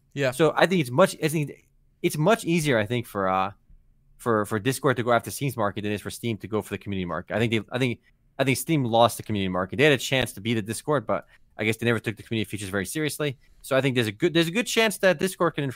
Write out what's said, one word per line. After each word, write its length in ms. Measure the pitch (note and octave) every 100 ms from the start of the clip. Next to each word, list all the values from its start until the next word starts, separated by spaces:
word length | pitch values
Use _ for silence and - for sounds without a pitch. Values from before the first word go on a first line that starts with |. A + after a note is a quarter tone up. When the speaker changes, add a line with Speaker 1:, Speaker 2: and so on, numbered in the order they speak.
| _
Speaker 1:
Yeah. 180 | C#3 C3+
Speaker 2:
So 220 | G#2 D#3 -
I 100 | E3
think 160 | F#3
it's 100 | B2+
much, 240 | B2+ F#3+ -
I 40 | D#3+
think 400 | D#3+ D3 - _ _ _ _
it's 160 | - D3
much 280 | D#3 A3 F3+
easier, 320 | F3 D3+ A#2+
I 80 | G#2
think, 220 | B2 A#2
for, 200 | G#2 F#2+
uh, 240 | F#2 F#2+ G2+ _ - _ _ _ _
for, 280 | - A2 G#2
for 140 | A2
Discord 360 | G#2 B2+ C#3 B2
to 60 |
go 80 | A#2
after 180 | A#2 A2+
Steam's 260 | - C#3 A#2
market 240 | G#2 F#2+
than 100 | G#2
it 40 | G#2
is 60 |
for 100 | -
Steam 260 | - A#2 G#2+
to 100 | F#2+
go 140 | G#2+
for 120 | G2
the 40 | G2+
community 280 | - G2 F2+
market. 300 | E2 - G#2
I 40 |
think 120 | A2+
they, 100 | A2+ G2+
I 80 | B2+
think, 200 | B2+ A2+ _ _ _ -
I 40 |
think 140 | C3+ B2+
Steam 280 | - D#3+ B2
lost 320 | A2+ A#2 -
the 60 |
community 260 | - G#2+ F#2+
market. 280 | F2+ F#2 G2
They 60 |
had 100 | D3
a 40 | C#3
chance 340 | - C3+ A#2+
to 80 | -
beat 120 | G2+
the 80 | A#2
Discord, 440 | G2+ A2 - D3 A2
but 200 | G2 - _ _ -
I 80 | G#2+
guess 120 | A2+
they 80 | A#2
never 140 | A2+
took 160 | - G2+
the 80 |
community 260 | - A2+ G#2
features 200 | G2+ G2
very 160 | G2 F#2
seriously. 520 | - D3+ - D3+ C3 _ _
So 140 | - C3+
I 60 |
think 140 | C3+ B2+
there's 120 | A2
a 40 |
good, 220 | G#2 F3
there's 140 | D#3 E3
a 40 |
good 140 | F3+ B3
chance 320 | - A3+ -
that 200 | F#3+ E3+
Discord 360 | F#3 - E3+ -
can, 160 | C#3+